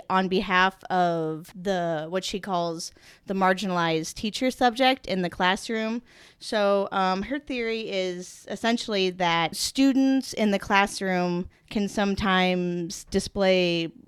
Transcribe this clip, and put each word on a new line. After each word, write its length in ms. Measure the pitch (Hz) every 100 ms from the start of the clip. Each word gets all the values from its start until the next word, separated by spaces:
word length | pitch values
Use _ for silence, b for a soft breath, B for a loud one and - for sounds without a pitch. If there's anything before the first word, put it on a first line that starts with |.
| -
on 200 | 190 190
behalf 520 | 185 196 180 190 - -
of 680 | 185 175 165 160 156 175
the, 540 | - 185 185 170 156 160
what 140 | 185
she 160 | 180 196
calls 540 | 208 180 170 165 - - b b b
the 80 |
marginalized 800 | 196 185 185 196 180 170 160 165
teacher 360 | - 214 - 254
subject 560 | - 247 226 262 269 -
in 180 | 185
the 60 | 175
classroom. 720 | - 180 190 - 226 220 240 - b b b
So, 480 | - 220 202 202 196
um, 300 | 190 185 185
her 140 | 202 285
theory 520 | - 254 226 226 220
is 560 | 190 185 180 180 - -
essentially 600 | 202 226 233 - 208 185
that 480 | 180 175 165 165 -
students 720 | - - 269 262 269 269 -
in 200 | - 214
the 80 | 196
classroom 880 | - 196 202 - 190 185 180 175 180 b b
can 200 | 220 202
sometimes 1120 | - 202 190 202 185 185 180 180 175 170 - -
display 840 | 190 - 202 190 185 175 170 165 -